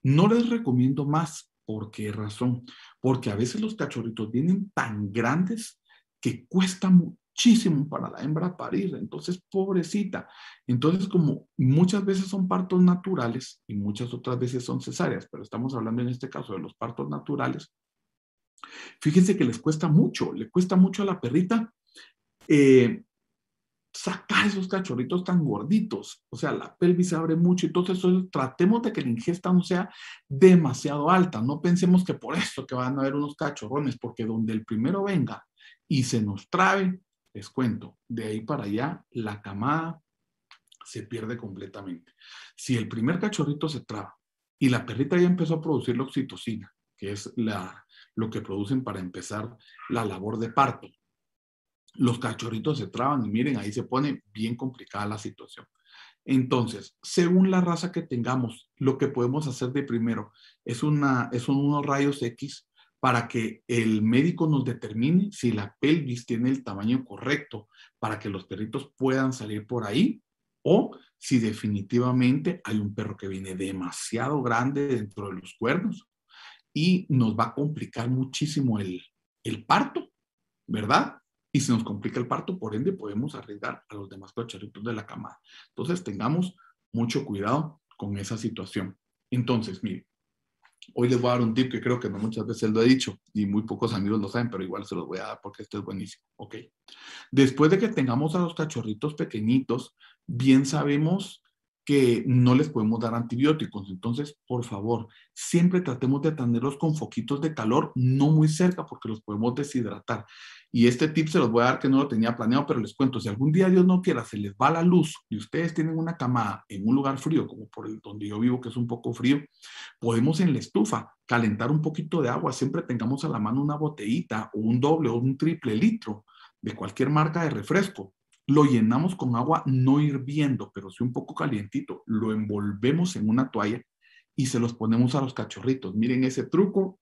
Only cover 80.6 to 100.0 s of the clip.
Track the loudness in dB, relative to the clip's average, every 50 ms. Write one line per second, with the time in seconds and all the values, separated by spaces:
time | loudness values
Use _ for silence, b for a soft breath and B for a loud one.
80.6 | _ -6 -6 -6 0 2 2 2 2 0 -8 _ _ _ _ _ _ _ -2 -2
81.6 | 2 2 0 0 0 -4 -8 -6 -6 -6 -4 -4 -4 -4 -4 -6 -4 -8 -8 -8
82.6 | -8 -6 -6 -2 -2 -2 -4 -4 -10 -6 -6 -4 -6 -6 -8 -12 -14 -14 -14 -10
83.6 | -8 -8 -10 -10 _ _ -16 -16 -14 -14 -16 -20 -20 -12 _ -10 -10 -10 -12 -16
84.6 | -16 -16 _ -10 -8 -8 -8 -8 -10 -12 -14 -14 -14 -14 -18 _ B B B B
85.6 | B B _ -8 -4 -4 -4 -6 -6 -10 -8 -4 -2 -2 0 0 -2 -4 b b
86.6 | b b b b _ _ -4 -2 -2 0 -2 -4 -4 -4 -6 -4 -2 0 0 -2
87.6 | -2 -6 -10 _ _ _ _ -12 -8 -8 -6 -8 -6 -8 -8 -6 -6 -6 -6 -8
88.6 | -14 -8 -6 -6 -6 -6 -10 _ _ _ _ _ _ _ -2 -2 0 0 0 0
89.6 | 0 -4 -8 -8 -8 -8 -8 -8 _ _ _ _ _ _ _ _ _ _ _ _
90.6 | _ _ _ _ -20 -10 _ 0 2 2 2 2 2 2 2 2 2 2 2 0
91.6 | 0 0 -2 -4 -2 -2 -2 -2 -2 -6 -6 -4 -6 -6 -4 -6 -6 -6 -6 -4
92.6 | -2 0 2 4 6 6 6 6 2 -6 -8 _ _ _ _ -2 0 0 0 -2
93.6 | -2 -4 -4 -4 -2 -2 -2 -2 0 0 0 0 -2 -2 -2 -2 -2 -2 -4 -6
94.6 | -8 -6 -8 -8 -8 -8 -8 -8 -8 -8 -8 -8 -8 -10 -12 -12 _ -18 -16 -16
95.6 | -16 _ -8 -8 -8 -8 -8 -10 -10 -12 -14 _ _ _ _ _ -18 -16 -16 -18
96.6 | -18 _ _ _ _ B B B B B B B B B 4 6 6 6 6 4
97.6 | 4 4 6 4 2 0 0 0 0 0 0 0 -2 0 0 -2 -2 -2 -2 -6
98.6 | -6 -4 -4 -6 -6 -6 -6 -4 -6 -6 -4 -4 -6 -6 -4 -2 0 2 2 2
99.6 | 2 0 -4 -4 -4 -12 b b